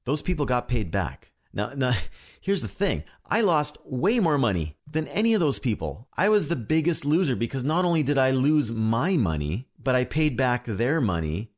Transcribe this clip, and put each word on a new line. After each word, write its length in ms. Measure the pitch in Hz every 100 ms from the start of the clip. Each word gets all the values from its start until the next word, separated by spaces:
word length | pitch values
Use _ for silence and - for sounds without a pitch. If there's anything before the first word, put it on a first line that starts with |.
| -
Those 180 | 151
people 240 | - 151 139
got 200 | 123 -
paid 220 | - 87
back. 420 | 98 73 67 - _ _
Now, 200 | - 104 139
now, 180 | 127 101 - -
<laughs> 240 | - -
here's 220 | - 190
the 40 | 214
thing. 360 | - 202 78 - - -
I 140 | 220
lost 360 | 208 156 143 - -
way 340 | 127 180 240
more 200 | 170 143
money 380 | 123 90 78 - -
than 180 | 160 139
any 260 | 160 226 220
of 40 |
those 200 | 151 -
people. 480 | 123 104 78 73 - -
I 120 | 196
was 180 | 214 147
the 80 | 151
biggest 500 | 107 160 160 151 143
loser 300 | 165 156 104
because 280 | 117 135
not 220 | 131 165 180
only 160 | 165
did 160 | 139 139
I 140 | 131
lose 400 | 131 135 156 113
my 460 | 113 110 117 165 175
money, 500 | 90 76 73 98 - -
but 160 | 135
I 100 | 127
paid 320 | 127 156 156 120
back 300 | 127 123 -
their 340 | 101 123 160
money. 520 | 110 85 78 85 117